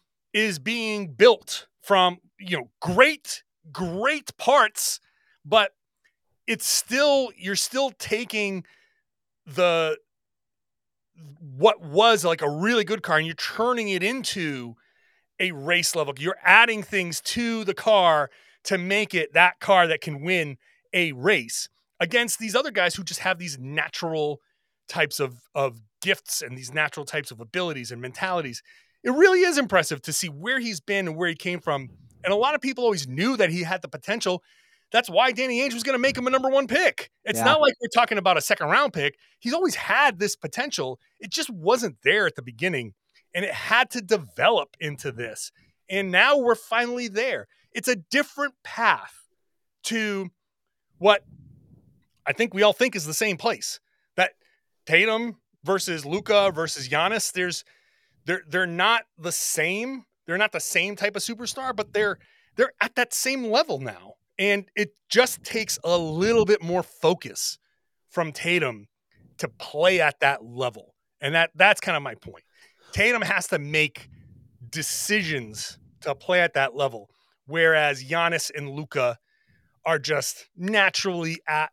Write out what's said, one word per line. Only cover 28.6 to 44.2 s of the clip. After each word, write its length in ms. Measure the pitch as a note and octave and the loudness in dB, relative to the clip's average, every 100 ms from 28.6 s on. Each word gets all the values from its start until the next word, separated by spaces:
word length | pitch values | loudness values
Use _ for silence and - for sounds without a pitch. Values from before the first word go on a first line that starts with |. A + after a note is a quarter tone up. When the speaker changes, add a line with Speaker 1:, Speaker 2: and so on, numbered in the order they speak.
| - _ _ _ | -18 _ _ _
Speaker 1:
It 80 | B3 | -2
really 300 | C4+ F#4+ F#4 | 4 6 6
is 160 | F4+ C#4+ | 4 2
impressive 440 | B3 F#3+ D#3 D3 | 2 2 0 -4
to 100 | C#3+ | -6
see 140 | D3+ F3+ | -6 -6
where 320 | C#3+ G3+ C4 | -8 -6 -4
he's 200 | A#3 F3+ | -6 -8
been 280 | - G3 F3+ | -6 -4 -4
and 100 | D#3 | -4
where 120 | F3 | -4
he 40 | |
came 260 | E3 F3+ F3 | -4 -6 -6
from. 300 | - C#3 C3 - - _ | -4 -4 -6 -18 -20 _
And 80 | F#3 | -2
a 40 | G3+ | 0
lot 180 | B3+ | 2
of 80 | D4+ | 0
people 220 | C4 B3 | -4 -2
always 240 | A#3+ F#3+ C3 | 0 0 -4
knew 280 | D3+ G#3+ B3+ | -2 0 2
that 120 | F#3 | 2
he 140 | E3+ | 0
had 180 | E3 F#3 | -4 -4
the 60 | C3 | -6
potential. 560 | C#3+ - A3 G3 F3+ - _ _ _ _ | -10 -6 -4 -2 -4 -6 _ _ _ _
That's 180 | - A#3 | -2 2
why 220 | F3+ B3+ | 2 2
Danny 280 | A3+ B3+ A#3+ | 2 -2 -2
Ainge 140 | C4+ | -2
was 80 | A#3 | -2
gonna 160 | A3+ B3+ | -2 0
make 180 | C4 B3+ | 0 0
him 120 | B3 | 0
a 20 | |
number 200 | C4 C4 | 0 2
one 180 | C4+ C4+ | 2 2
pick. 420 | C#4 F4+ - - _ | 2 2 0 -8 _
It's 160 | - A3 | -6 0
Speaker 2:
Yeah. 60 | A3+ | 4
Speaker 1:
not 160 | D#4 | 6
like 120 | C#4+ - | 4 2
we're 60 | A#3 | 0
talking 320 | A#3 A#3+ G#3+ | 2 2 2
about 180 | F#3 E3+ | 2 2
a 40 | |
second 260 | - G3+ D3+ | 2 0 2
round 260 | G#3 C#4+ | 2 2
pick. 240 | E3 C#3+ - _ _ | 0 -4 -4 _ _
He's 140 | A#3+ | -4
always 200 | D4+ F4 | -2 0
had 460 | - - A3+ C#4+ F3+ | -2 0 2 2 2
this 160 | G3+ - | -2 -4
potential. 640 | D#3 - C#4 - C3 - _ _ | -8 -6 -6 -4 -6 -8 _ _
It 120 | G#3 | -8
just 180 | - D#4 | -6 -6
wasn't 480 | G3 D#3+ B3 A3+ B2+ | -2 2 2 0 -2
there 240 | - G#3 F3+ | 0 2 2
at 80 | - | -2
the 80 | |
beginning, 500 | B2 A2+ F3 D3 A2+ - _ _ _ | -10 -6 -4 -4 -6 -12 _ _ _
and 100 | F3 | -6
it 100 | G3 | -6
had 360 | - - A#3 B3+ | -6 0 2 2
to 100 | B3 | -4
develop 760 | F#3 G#3+ | -2 -2